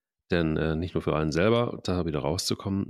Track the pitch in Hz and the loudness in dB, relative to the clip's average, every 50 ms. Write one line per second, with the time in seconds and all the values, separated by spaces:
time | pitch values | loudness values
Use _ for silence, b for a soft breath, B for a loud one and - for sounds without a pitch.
0 | _ _ _ _ _ - 92 85 82 80 78 78 78 80 80 78 87 87 - 80 | _ _ _ _ _ 0 0 2 2 2 2 2 0 0 0 -2 -2 -4 -4 -4
1 | 76 - 76 76 78 78 73 80 92 110 117 117 120 - - - - - 90 90 | -2 0 0 0 0 0 2 2 2 4 4 2 0 -2 -4 -8 -4 -2 -2 0
2 | 85 82 73 73 65 71 80 - - - - - - 101 98 98 - - | 0 0 -2 -2 0 0 -2 -2 -2 -4 -4 -4 -2 -2 -2 -2 -2 -4